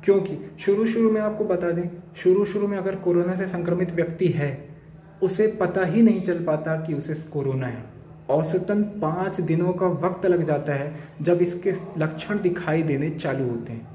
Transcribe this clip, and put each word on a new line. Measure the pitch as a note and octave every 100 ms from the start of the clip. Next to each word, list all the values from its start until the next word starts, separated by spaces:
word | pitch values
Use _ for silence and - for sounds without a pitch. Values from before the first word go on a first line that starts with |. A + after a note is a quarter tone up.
क्योंकि | - G3 - - - -
शुरू | - G3+ A3+
शुरू | A3+ A3
में | G#3+
आपको | G#3+ G#3+ F#3+
बता | F3 F3
दें, | E3+ F3 - - -
शुरू | F3+ F#3+ G3+
शुरू | G#3 G3+
में | G3
अगर | F#3 F#3+
कोरोना | F3+ F3 F3 F#3
से | F#3
संक्रमित | F3 E3+ F3 F3
व्यक्ति | - E3+ - F3
है | C#3 C#3+ C3 - - - - - -
उसे | F#3 F#3 G#3+ -
पता | F3 G3 F3+
ही | G3
नहीं | A3+ F#3+
चल | F3+ E3+ E3+
पाता | D3+ D#3+ D#3+
कि | D#3+
उसे | C#3+ D#3+ D#3 -
कोरोना | D3+ C3+ C3 B2
है। | A2+ - - - - -
औसतन | C#3+ D#3+ F#3 F#3 G#3 G3+ -
पाँच | D#3 E3+ F#3+ F#3
दिनों | E3 E3 F3+
का | F3+ F#3 D3
वक्त | F3 F3+ G3
लग | F3
जाता | D#3 C#3+ D3
है | C#3 D3 - - -
जब | D3+ F3
इसके | F3 - G3+ F3+ - E3
लक्षण | D#3 - - G#3
दिखाई | F3+ E3+ - D#3+
देने | D3+ C3+ D#3
चालू | D3+ D3+ C3+ B2+
होते | A#2 A2+
हैं। | A2+ -